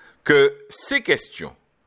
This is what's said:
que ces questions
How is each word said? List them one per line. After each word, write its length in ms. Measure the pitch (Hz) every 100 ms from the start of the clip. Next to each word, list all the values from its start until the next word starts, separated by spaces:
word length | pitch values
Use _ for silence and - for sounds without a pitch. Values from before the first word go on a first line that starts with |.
| _ _
que 320 | - 147 139 - -
ces 360 | - - 277
questions 520 | 220 143 - - 73 - _ _